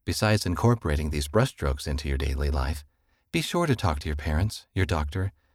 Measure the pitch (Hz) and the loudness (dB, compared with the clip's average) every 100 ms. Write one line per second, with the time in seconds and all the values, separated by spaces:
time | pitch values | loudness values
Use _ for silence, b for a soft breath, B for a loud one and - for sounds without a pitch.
0 | - 92 107 107 90 87 117 117 82 73 | -6 0 4 4 2 2 4 2 2 0
1 | 76 73 71 107 131 - 71 69 - 69 | 0 -2 0 2 0 0 -2 -2 -4 -4
2 | 73 67 69 67 73 69 67 - - _ | -2 -2 0 0 0 0 -2 -4 -10 _
3 | _ _ _ 165 156 180 170 120 92 69 | _ _ _ -4 -2 0 2 2 0 -2
4 | - 73 73 76 104 - - - 92 82 | -2 -4 -2 0 0 -4 -8 -2 0 0
5 | 73 92 95 - _ | -2 -2 -4 -6 _